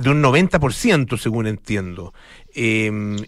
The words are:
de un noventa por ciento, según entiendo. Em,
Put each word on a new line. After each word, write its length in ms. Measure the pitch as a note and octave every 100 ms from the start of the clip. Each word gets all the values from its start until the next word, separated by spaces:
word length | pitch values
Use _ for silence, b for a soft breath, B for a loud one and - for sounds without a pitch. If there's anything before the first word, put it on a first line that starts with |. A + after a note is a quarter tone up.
de 80 | C3
un 120 | D3
noventa 380 | C#3 C#3 F#3 F3
por 140 | C#3+
ciento, 440 | - A#3+ D#3+ A#2+ A#2+
según 300 | A#2 A2+ A2
entiendo. 640 | G#2 - G#2 F#2 F2 F2 - B B B
Em, 640 | - A#2 A2 A2 G#2+ G#2 G#2